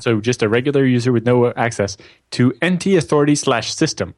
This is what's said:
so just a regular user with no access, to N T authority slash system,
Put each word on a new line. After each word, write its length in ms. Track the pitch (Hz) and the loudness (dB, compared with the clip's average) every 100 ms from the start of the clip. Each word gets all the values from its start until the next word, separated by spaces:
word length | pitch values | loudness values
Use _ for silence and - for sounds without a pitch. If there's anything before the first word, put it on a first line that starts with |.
so 200 | 123 110 | -2 -2
just 220 | 113 123 | -2 -2
a 60 | 110 | 0
regular 360 | 117 139 139 | 0 0 0
user 280 | 131 123 120 | 2 2 2
with 120 | 117 | 0
no 280 | 117 123 120 | 2 2 2
access, 440 | 123 117 117 98 - - _ - | 0 -4 -2 -4 -6 -20 _ -12
to 200 | - 123 - | 0 0 0
N 160 | 170 175 | -2 -2
T 180 | 190 185 | 0 0
authority 380 | - 151 147 | 2 0 2
slash 400 | 147 - 117 - | 0 0 -2 -2
system, 400 | - 160 - 87 | -4 -4 -4 -8